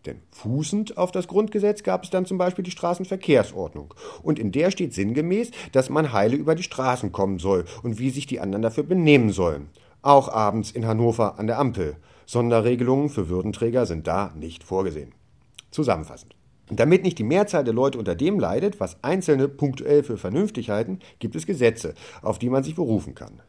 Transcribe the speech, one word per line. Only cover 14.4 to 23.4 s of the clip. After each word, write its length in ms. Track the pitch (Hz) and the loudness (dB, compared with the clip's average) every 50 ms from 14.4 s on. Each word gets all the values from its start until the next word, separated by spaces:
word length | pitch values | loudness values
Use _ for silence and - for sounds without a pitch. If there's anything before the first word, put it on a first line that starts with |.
| 73 82 82 - - | -12 -14 -14 -16 -12
vorgesehen. 500 | - 95 95 98 90 76 73 69 64 - _ _ _ _ _ _ _ _ - _ _ | -4 -4 -2 -2 -2 -6 -8 -12 -14 -20 _ _ _ _ _ _ _ _ -20 _ _
Zusammenfassend. 640 | - - 151 120 95 80 76 - - - - - - _ _ _ _ _ _ - | -6 -2 0 0 0 -2 -4 -12 -14 -20 -20 -20 -20 _ _ _ _ _ _ -8
Damit 340 | 110 104 113 147 180 180 | 0 2 4 6 6 4
nicht 160 | - 185 - - | 4 0 -2 -2
die 60 | 107 | 0
Mehrzahl 400 | 113 156 196 208 202 - 156 135 | 2 2 2 2 2 0 0 0
der 100 | 120 110 | 2 2
Leute 240 | 117 131 139 135 120 | 2 2 0 0 -2
unter 160 | 107 92 85 | -4 -4 -2
dem 260 | 85 135 175 208 190 | 0 0 0 2 2
leidet, 400 | 113 85 95 123 180 208 185 - | 0 0 0 0 0 -2 -2 -4
was 220 | 95 - - - - | -6 -6 -6 -8 -4
Einzelne 420 | 131 175 196 180 - 147 135 135 | -2 -2 -2 2 2 2 4 2
punktuell 560 | 143 139 - 151 139 127 - - - 147 147 | 0 0 -2 -2 -2 -2 -4 0 4 4 4
für 140 | 143 - 113 | 4 2 -8
vernünftig 540 | 98 - 92 107 156 208 214 - - 107 - | -6 -4 -2 -2 0 -2 -2 -4 -6 -4 -2
halten, 300 | 101 104 98 90 - 185 - - _ _ | -2 -2 -2 -2 -6 -10 -12 -20 _ _
gibt 180 | - 120 - | -8 -6 -6
es 100 | 160 156 | -6 -6
Gesetze, 480 | - 196 135 123 117 110 - - 80 76 - - - - - | -6 0 4 4 4 4 2 -8 -10 -10 -12 -20 -20 -20 -6
auf 160 | - 101 107 - | -4 -4 -4 -2
die 120 | 120 123 | -2 0
man 140 | 127 135 135 | 0 0 -2
sich 100 | 151 160 | -2 -4
berufen 400 | 165 170 120 110 95 80 71 - | -4 0 0 0 0 -2 -4 -14
kann. 280 | - - 55 53 - | -14 -18 -18 -20 -20